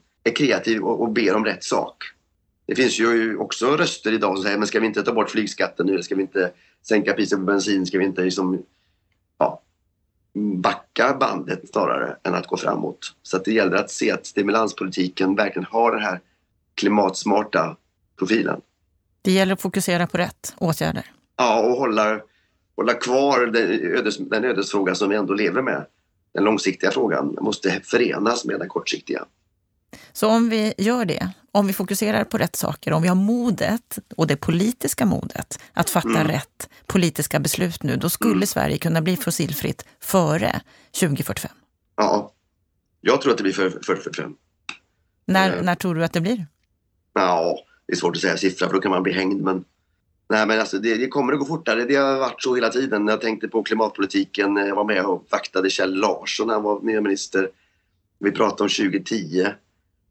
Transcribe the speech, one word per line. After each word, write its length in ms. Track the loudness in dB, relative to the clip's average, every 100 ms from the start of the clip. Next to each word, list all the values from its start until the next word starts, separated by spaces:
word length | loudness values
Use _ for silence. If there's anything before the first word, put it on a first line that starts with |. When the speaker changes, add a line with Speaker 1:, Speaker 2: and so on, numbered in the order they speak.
| _ _
Speaker 1:
är 80 | -4
kreativ 500 | 0 2 2 0 0
och, 180 | 0 0
och 100 | 0
ber 240 | 0 2 2
om 100 | 0
rätt 180 | -4
sak. 400 | -2 -2 -2 -8 -18 -20 _ _ _ _ -6
Det 100 | 0
finns 240 | 2 2
ju 380 | 2 4 2 -2
också 380 | -4 -2 0 2
röster 340 | 0 -2 -2
idag 240 | 2 2 0
som 80 |
säger, 140 | 0 0
men 100 | 0
ska 120 | 0
vi 80 | 0
inte 160 | 0
ta 100 | 0
bort 160 | 0 0
flygskatten 560 | -2 -4 -2 -4 0 0
nu? 180 | 0
Ska 120 | -2 -2
vi 60 |
inte 300 | -2 -2 -2 -4 _ _ 0
sänka 260 | 2 2
priset 260 | 0 0 0
på 60 | 2
bensin? 400 | 0 2 0 0
Ska 120 | 0
vi 60 | 0
inte 160 | 0
liksom, 400 | -2 0 0 -2 -6 _ _ _ _ _ _ _
ja, 240 | -2 -2 _ _ _ _ _ _ _ -4 -2 0
backa 600 | 0 -2 -6 0 0 2
bandet 500 | 0 -2 -6 -8 -4
snarare 460 | -2 0 0 -4 -6
än 100 | -4 -4
att 120 | -2
gå 100 | -4
framåt? 580 | -2 -2 -4 -8 -14 -16
Så 140 | -6 -4
att 80 | 0
det 60 |
gäller 220 | 2 2 2
att 140 | -2
se 200 | -2 -2
att 140 | -2 -4
stimulanspolitiken 1080 | -2 0 2 0 -4 -6 -2 -4 0 0 2
verkligen 300 | 0 -2 -4
har 200 | 2 2
den 100 | 2
här 180 | -2 -6 -10 _ _ _ _ -2
klimatsmarta 1000 | 2 4 2 0 0 0 2 0 -2 -6 _ _ _ -6
profilen. 420 | 0 0 0 -4 -10 _ _ _ _ _
Speaker 2:
Det 100 | 2
gäller 220 | 4 4
att 80 | 0
fokusera 460 | -2 -2 0 0 0
på 100 | 0
rätt 360 | -2 -4 -16 -4
åtgärder. 480 | -2 0 -2 -4 -8 _ _ 0
Speaker 1:
Ja, 220 | 2 4
och 140 | 4 2
hålla, 420 | 2 2 2 0 -6 _ _ _ _ -2
hålla 180 | 0
kvar 520 | 0 2 2 4 4 4
den 260 | 2 2 0 0 0
ödes-, 320 | -2 -4 -4
den 160 | -2 0
ödesfråga 500 | -2 -2 -2 0 0
som 140 | 0
vi 60 | 0
ändå 180 | 0
lever 280 | 0 0 0
med. 240 | -2 -4 -8 _ _ _ _
Den 100 | 0
långsiktiga 480 | 2 2 0 0 0
frågan 460 | 0 0 0 -2 -2
måste 400 | -4 -2 -2 -2
förenas 600 | 0 0 0 0 0 0 -2
med 140 | -6
den 100 | -6
kortsiktiga. 560 | -6 -6 -8 -6 -8 -8 _ _ _ _ _ _ -20 -18
Speaker 2:
Så 140 | -2 2
om 200 | 4 4
vi 240 | 2 0 2
gör 280 | 0 2 0
det, 260 | -2 -4 -8 _
om 160 | 2 2
vi 60 |
fokuserar 500 | 0 -2 0 0 0
på 140 | 0 -2
rätt 180 | -2 -2
saker, 380 | -4 -4 -2
om 80 | 2
vi 60 | 4
har 80 | 4
modet 840 | 4 2 0 0 0 -2 -4 -14 -10 -2
och 120 | 0
det 80 | 2
politiska 680 | 0 2 2 0 -4 0 0
modet 540 | 0 -2 -8 -10 -12 -8
att 160 | -2 0
fatta 200 | 0 0
Speaker 1:
Mm. 180 | 2 2
Speaker 2:
rätt 420 | 0 -6 _ -16 -14 -2
politiska 540 | 2 2 0 -2 -2
beslut 440 | -2 0 -2 -2
nu, 120 | -2 -2
då 140 | -2
skulle 240 | 0 2
Speaker 1:
Mm. 140 | 2 0
Speaker 2:
Sverige 300 | 0 0 0
kunna 240 | 0 0
bli 160 | 0 -2
fossilfritt 680 | -2 -2 -2 -2 -6 -6 -14 _
före 600 | 0 2 2 2 0 -4 -8 -20 _
tjugofyrtiofem. 580 | -2 0 0 -2 -6 -10 -14 _ _ _ 0
Speaker 1:
Ja, 360 | 2 2 -2 _ _ _ _ _ _ _
jag 200 | 2 2
tror 100 | 4
att 60 | 2
det 60 |
blir 100 | 2
före, 180 | 0 0 -2
före 140 | -4 -4
fyrtiofem. 380 | -4 -8 -10 -12 _ _ -18 -18 _ _ _ _ 0
Speaker 2:
När, 320 | 2 2 2
Speaker 1:
Eh. 60 |
Speaker 2:
när 120 | 0 0
tror 200 | -2 0
du 80 |
att 100 | 0
det 80 | 0
blir? 240 | -2 -2 -6 _ _ _ _ _ _
Speaker 1:
Ja, 460 | 0 2 2 0 -2 -8 _ -6
det 80 |
är 40 | -2
svårt 180 | 0 0
att 60 |
säga 160 | 0 2
siffra, 300 | 0 0 0
för 60 |
då 80 | 0
kan 100 | 2
man 120 | 0
bli 100 | 0
hängd, 280 | 0 0 0
men 240 | 0 -2 -6 _ _ _ _ _ _
nej, 180 | 0 2
men 120 | 2
alltså, 200 | 0 -2
det, 160 | 0 0
det 100 | 0
kommer 260 | 0 0
att 60 | 0
gå 60 | -2
fortare. 400 | -4 -2 -2 2
Det 100 | 2
har 220 | 2 0
varit 220 | -2 -2
så 140 | -2 0
hela 140 | 2
tiden. 380 | 0 0 0 2
Jag 140 | 2
tänkte 260 | 0 -4 -2
på 160 | -2
klimatpolitiken. 920 | 0 0 0 0 -2 0 -2 0 0 2
Jag 200 | 0 0
var 80 | 0
med 180 | 0 0
och 200 | -2 -2
vaktade 380 | -4 -2 -2 0
Kjell 260 | 0 -2 0
Larsson 520 | 0 0 -4 -4 -2
när 60 |
han 100 | 0
var 180 | 0 -2
miljöminister. 640 | -2 -2 0 -2 -2 -2 -2 -6 _ _ _ _ _ _
Vi 120 | -2
pratade 320 | 2 0 2
om 60 | -2
tjugo 340 | 0 0 -2
tio. 500 | -4 -6 -4 -2 -2 -4 _ _ _ _ _